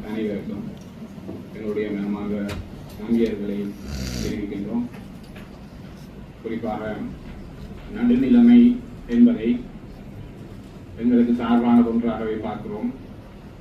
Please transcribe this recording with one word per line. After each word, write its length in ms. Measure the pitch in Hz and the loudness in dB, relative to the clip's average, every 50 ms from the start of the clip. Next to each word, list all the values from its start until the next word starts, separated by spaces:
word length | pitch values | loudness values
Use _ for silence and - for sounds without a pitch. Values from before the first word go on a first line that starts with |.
| 104 107 | -8 -6
அனைவருக்கும் 560 | 110 110 107 104 101 92 90 107 101 101 - - - - - - - - - - - - - - - - - - - | -4 -4 -2 -2 -4 -4 -6 -8 -8 -8 -8 -10 -12 -14 -14 -16 -16 -16 -16 -14 -14 -14 -12 -12 -12 -12 -12 -12 -12
எங்களுடைய 320 | 107 110 104 104 104 107 101 101 | -8 -6 -4 -2 -2 -2 -2 -2
மனமார்ந்த 460 | 101 101 104 101 101 104 104 104 101 101 101 101 - - - - - - - - 104 | -2 -2 -2 -2 -2 -2 -4 -2 -2 -4 -4 -6 -8 -10 -10 -14 -14 -14 -14 -12 -8
நன்றியர்களை 560 | 107 113 117 113 113 107 104 98 101 101 101 101 101 101 - - - - 69 65 64 62 62 - - | -2 0 2 2 2 2 0 -2 -4 -4 -4 -4 -6 -6 -8 -10 -10 -10 -8 -6 -6 -6 -6 -4 -4
தெரிவிக்கின்றோம். 600 | - - - - - - - - - - 240 - - - - - - - - - - - - - - - - - - - - - - - - - - - - - - - - | -4 -4 -4 -6 -6 -6 -6 -6 -4 -2 -4 -4 -4 -8 -14 -16 -16 -16 -16 -18 -16 -16 -16 -16 -16 -16 -18 -18 -16 -16 -16 -16 -16 -16 -16 -16 -16 -16 -16 -16 -16 -14 -12
குறிப்பாக 500 | - 113 110 - 113 110 107 107 107 107 104 98 - - - - - - - - - - - - - - - - - - 202 110 | -8 -8 -6 -4 -4 -4 -4 -4 -6 -6 -6 -6 -8 -8 -10 -12 -12 -14 -14 -14 -14 -14 -14 -14 -14 -14 -12 -14 -12 -10 -4 0
நடுநிலைமை 640 | 120 120 123 131 135 131 120 120 120 120 120 120 120 123 120 - - - - - - - 120 | 2 4 4 4 6 6 8 8 10 10 12 10 10 8 6 2 -4 -10 -14 -14 -6 0 6
என்பதை 320 | 117 120 120 110 104 110 120 123 120 - - - - - - - - - - - - - - - - - - - - - - - - - - - 110 117 | 8 8 8 8 4 0 0 0 0 -4 -10 -14 -16 -16 -16 -16 -16 -16 -16 -14 -14 -14 -14 -14 -16 -16 -16 -16 -16 -16 -16 -16 -18 -16 -14 -6 0 2
எங்களுக்கு 300 | 123 123 120 120 120 117 117 | 6 6 6 6 6 4 2
சார்பான 440 | 117 113 120 117 120 120 117 120 117 113 | 4 4 4 6 6 8 8 8 8 6
ஒன்றாகவே 440 | 117 117 117 117 110 113 110 110 107 107 110 107 | 4 2 2 0 0 0 -2 -2 -2 -2 -4 -4
பார்க்கிறோம். 420 | - - - 101 104 110 120 123 - - - - - - - - - - - - - - | -6 -6 -6 -8 -6 -4 -4 -4 -4 -6 -12 -16 -16 -16 -16 -18 -18 -18 -18 -18 -16 -16